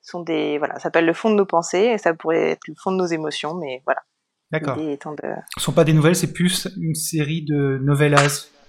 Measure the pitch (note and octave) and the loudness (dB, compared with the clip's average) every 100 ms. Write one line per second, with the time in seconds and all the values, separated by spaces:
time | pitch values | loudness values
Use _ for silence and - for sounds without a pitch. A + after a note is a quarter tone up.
0 | - F3 E3 D#3+ D3+ D3 D3 - F3 E3+ | -12 -12 -4 -2 -2 -2 -4 -6 0 2
1 | E3 E3+ A3 G#3+ G3 E3+ E3+ F3+ A3+ G#3+ | 2 2 2 2 4 0 0 2 2 2
2 | F3 E3 D#3+ E3 D#3+ D#3+ - D#3 - F#3+ | 0 -2 -2 0 0 -2 -8 -8 -4 0
3 | F3+ E3 D#3 C#3+ D3+ F3 D3+ B2+ - C3+ | 0 -2 -4 -6 -6 -6 -8 -8 -6 -6
4 | _ _ _ _ _ D#3 D#3+ C3+ D#3 C#3+ | _ _ _ _ _ -6 -4 -4 -6 -8
5 | D#3 D3 - G#1 - - - D3 D#3 D#3 | -10 -10 -8 -10 -12 -6 -2 2 4 6
6 | D3+ F3+ D3 - F3 F3+ F#3 - E3 D#3 | 6 4 0 0 0 0 -6 -6 -4 -4
7 | - D#3+ D3 E3 D3+ D3 C#3 C3+ C3+ C#3+ | -4 -2 -2 -4 -2 0 0 0 0 4
8 | D3 D3 C#3+ C#3+ - _ | 6 6 4 0 -10 _